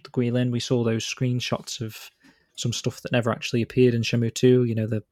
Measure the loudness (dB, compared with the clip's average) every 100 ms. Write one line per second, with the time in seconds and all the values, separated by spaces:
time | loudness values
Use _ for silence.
0 | -8 -2 0 0 0 -2 0 0 2 0
1 | -4 -4 -2 -2 -2 -6 -6 -10 -10 -12
2 | -20 _ _ _ _ -8 -4 -4 -4 -6
3 | -2 0 0 -2 -2 -2 0 4 4 4
4 | 0 0 -2 4 6 6 4 0 -2 -4
5 | -6